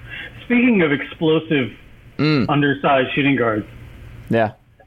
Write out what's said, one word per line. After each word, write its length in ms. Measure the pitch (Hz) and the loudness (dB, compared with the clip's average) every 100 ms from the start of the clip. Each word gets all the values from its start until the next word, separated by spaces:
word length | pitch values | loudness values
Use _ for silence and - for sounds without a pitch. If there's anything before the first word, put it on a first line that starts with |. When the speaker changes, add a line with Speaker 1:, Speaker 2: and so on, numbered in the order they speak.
| - - - - | -16 -16 -16 -10
Speaker 1:
Speaking 360 | - 240 247 208 | -2 2 4 4
of 100 | 160 | 2
explosive, 800 | 139 - - 160 160 160 147 113 - - - - - | 0 -6 -2 0 0 0 -2 -2 -8 -20 -20 -12 -2
Speaker 2:
Mm. 280 | 147 151 101 | 2 2 2
Speaker 1:
undersized 640 | 147 143 139 160 135 123 | 2 2 2 2 2 2
shooting 220 | - 139 127 | 0 0 2
guards, 300 | 117 107 - - - - - - - | 0 -2 -4 -12 -20 -20 -20 -12 -2
Speaker 2:
Yeah. 220 | 117 107 - _ _ | 0 0 -4 _ _